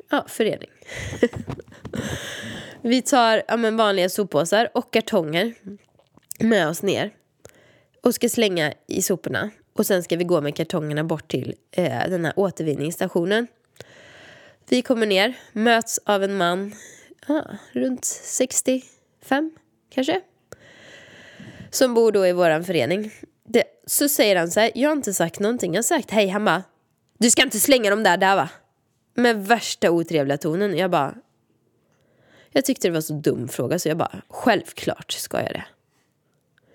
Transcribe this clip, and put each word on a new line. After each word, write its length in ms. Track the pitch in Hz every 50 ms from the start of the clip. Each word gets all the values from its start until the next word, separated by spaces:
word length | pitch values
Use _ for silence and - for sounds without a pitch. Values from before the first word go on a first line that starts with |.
| - -
ja, 140 | 294 269 277 -
förening. 420 | - - 226 196 - - - - _ _ _ - - - - - - - 240 240 - - - - - - - -
<laughs> 1080 | - - - - - - - - - - - - - - - - - - - - - -
Vi 200 | - 233 247 254
tar, 400 | - - 285 247 233 226 220 196 - -
ja, 80 | 220
men, 200 | 233 226 220 220
vanliga 320 | 226 220 208 196 180 180 190
soppåsar 640 | - - 202 - - 143 165 - 202 214 240 - -
och 180 | 247 - -
kartonger 640 | - 226 - - 226 185 160 151 160 175 214 233 226 - - 190 202 - _ _ _ _ _ _ _ _ _ - - -
med 300 | 226 226 226 190 165 151
oss 140 | 170 -
ner 280 | 202 196 139 110 143 - - _ _ _ _ _ - - _ _ _ _ _ _ _ _ _ _
och 120 | - 247 233
ska 140 | - 240 226
slänga 440 | - 240 220 196 180 165 151 147 - - _
i 160 | - - 190
soporna. 480 | 190 - 185 - - - 131 101 196 208 - _ _ _
Och 140 | - - 214
sen 160 | - 202 180
ska 140 | 175 - 175
vi 80 | 170 180
gå 160 | 175 180 160
med 160 | 147 147 147
kartongerna 480 | - 160 - - 165 156 151 147 151 160
bort 240 | 165 165 156 - -
till, 260 | - 131 131 131 - - _ _
eh, 380 | - 180 180 139 120 123 - 175
den 160 | 185 170 165
här 100 | 147 -
återvinningsstationen. 1080 | 180 202 180 - - 160 156 139 143 143 165 170 - 190 180 - 180 170 190 208 226 240 - _ _ _ _ _ - - - - - - - - - - - - - - - _ _ _ -
Vi 140 | 254 247
kommer 240 | 247 - 254 226 220
ner, 280 | 208 190 185 202 247 247 - - -
möts 480 | - 214 220 240 233 226 226 - - - -
av 200 | - 208 196 196
en 120 | 196 196
man, 380 | 190 175 175 175 190 196 208 214 - - - - - - - - _ -
ah, 160 | - 302 311 - - 208 - - -
runt 320 | - 247 254 262 254 247 -
sextiofem, 1500 | - - - - - - - 262 254 - - - 254 262 254 - - _ _ _ _ _ _ - - 269 285 320 320 - _ _ _ _ _ _ _
kanske, 300 | - 262 262 302 349 370 - _ _ _ _ _ - - - - - - - - - - - - - - - - - - - - - - - -
som 240 | - - 269 247 233
bor 180 | 233 226 220
då 140 | 208 202 190
i 60 | 180
våran 320 | 180 175 180 160 156 160 175
förening. 480 | 190 175 151 117 143 180 214 214 214 - - - - _ _ _
Det, 200 | - 226 226 - - _ _ _
så 220 | - - - 285 285
säger 280 | - - 240 208 190
han 140 | 175 165 170
så 100 | 175 214
här: 100 | 220 226 -
"Jag 160 | 220 269 302
har 60 | 320
inte 180 | 285 240 208 185
sagt 260 | - 170 165 - -
någonting." 340 | 202 214 247 240 196 175 160
Jag 40 | 208
har 40 |
sagt: 280 | 240 - 349 277 - -
"Hej." 180 | 196 220 202 190
Han 160 | 185 208 214
bara: 180 | 190 160 185 185 - _ _ _ _ _ _ _ _ _ -
"Du 120 | 214 240
ska 120 | - -
inte 180 | 262 262 - 208
slänga 300 | - 294 269 247 214 196
dem 120 | 208 220
där, 140 | 214 185 175
där, 200 | 180 190 190 196
va?" 120 | 180 139 165 - - _ _ _ _ _ _ _ _ _ _ _
Med 320 | 240 247 240 226 208 190
värsta 440 | 190 233 208 - - - - 220 175
otrevliga 480 | 170 170 165 - 165 151 139 139 143 147
tonen. 380 | - 151 160 185 208 202 160
Jag 140 | 160 190 185
bara, 240 | 175 156 135 - - 240 - _ _ _ _ _ _ _ _ _ _ _ _ _ _ _ _ _ _ _ _ _ _ - _ _
jag 140 | - 277 262
tyckte 240 | - 254 - - 185
det 40 |
var 80 | 165 156
så 120 | 156 -
dum 360 | 151 143 147 147 120 123 120 123
fråga, 300 | - - 127 113 156 180
så 100 | - 156
jag 80 | 160
bara: 260 | 165 - - - 196 - -
"Självklart 840 | - - - 247 208 165 - - - - - - - - - -
ska 300 | - - - - - -
jag 100 | 113 -
det." 120 | - - - - _ _ _ _ _ _ _ _ _ _ _ _ _ _ _ _ _ _ _ _